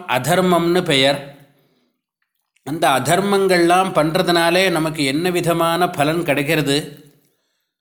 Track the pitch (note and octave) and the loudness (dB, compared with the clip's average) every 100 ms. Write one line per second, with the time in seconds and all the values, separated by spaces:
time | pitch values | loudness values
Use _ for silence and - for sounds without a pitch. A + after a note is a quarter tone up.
0 | - B2+ B2+ F3+ F#3 E3+ E3+ F3+ F3 C#3 | -4 -4 0 0 2 0 2 0 0 2
1 | C3+ C#3+ - - - _ _ _ _ _ | 2 0 -6 -20 -20 _ _ _ _ _
2 | _ _ _ _ _ _ - D#3+ D#3+ C3 | _ _ _ _ _ _ -10 -2 0 0
3 | C3 F3 G3+ G3 F#3+ F3 E3+ F3+ F#3+ F3 | 2 0 2 0 2 2 4 2 2 0
4 | D3+ E3+ F3+ F3 E3+ F3 F#3+ E3 D#3 D#3 | 0 0 0 2 2 2 0 0 -2 -2
5 | C3+ C#3+ F3+ F3 E3 E3+ E3 E3+ F3+ - | -2 -2 -2 -2 -2 0 0 0 -2 0
6 | C#3+ E3+ D3 C#3 C#3+ D#3+ C#3 C#3+ - - | -2 -2 -2 -2 0 -2 0 -2 -4 -14
7 | - _ _ _ _ _ _ _ | -20 _ _ _ _ _ _ _